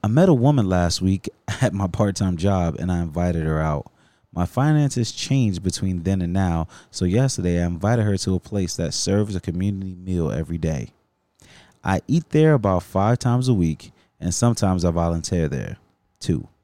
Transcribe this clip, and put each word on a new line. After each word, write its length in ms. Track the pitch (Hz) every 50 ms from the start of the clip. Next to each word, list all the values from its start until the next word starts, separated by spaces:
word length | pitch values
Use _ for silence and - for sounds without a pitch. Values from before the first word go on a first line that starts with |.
| -
I 40 |
met 200 | 104 110 143 180 190
a 40 | 160
woman 340 | 120 117 139 147 135 104
last 340 | 92 92 90 87 87 - - 92
week 260 | 95 95 92 - - - _ _
<laughs> 160 | - 98 -
at 120 | 127 113 87
my 140 | 101 101
part-time 500 | 92 - - 110 101 92 - 101 92 90
job, 400 | 80 87 101 98 92 87 82 78 -
and 120 | - 92
I 80 | 90 87
invited 420 | 85 82 76 87 87 87 85 82 78
her 160 | 80 78 78
out. 320 | 78 78 76 71 - - _ _ _ _ _ _ _ _ -
My 120 | 78 90
finances 680 | - - 123 135 151 151 151 147 135 - 120 113 -
changed 500 | - - - - 135 139 123 107 92 85
between 420 | 98 92 - - - 95 92 87 80
then 180 | 92 98 95
and 100 | 87 85
now, 360 | 87 98 95 90 82 82 80 - - - - _
so 140 | - - 92
yesterday 580 | 87 92 117 135 135 - - 90 87 87 87
I 40 | 87
invited 380 | 87 87 80 92 104 120 120 107
her 120 | 104 101 92
to 160 | - 92 95
a 40 | 90
place 380 | _ - 107 101 92 85 -
that 160 | - 87 78 76
serves 420 | - - 92 98 104 107 104 98
a 60 | 90
community 520 | - - 82 87 95 101 101 95 95 95 92
meal 380 | 87 90 92 92 87 82 69
every 260 | 55 73 80 76 85
day. 340 | 82 78 80 80 65 58 - _ _ _ _ _ _ _ _ _ _ - - - - - _ _ _ -
I 180 | - 95 - -
eat 220 | - 139 170 160 _
there 240 | - 151 156 156 151
about 300 | 131 101 101 92 90 -
five 360 | - - 95 98 110 120 -
times 300 | - 120 120 123 127 127
a 40 | 120
week, 380 | 98 85 80 76 - - - _ _ _ _ _ _
and 120 | - 90 87
sometimes 520 | - 123 120 117 - - 95 92 90 82
I 60 | 87
volunteer 580 | 82 85 85 85 85 82 80 - - 85 80 73
there, 280 | - 64 - 50 - - _ _ _ _ _ _ _ _
too. 260 | - - 87 67 - - _ _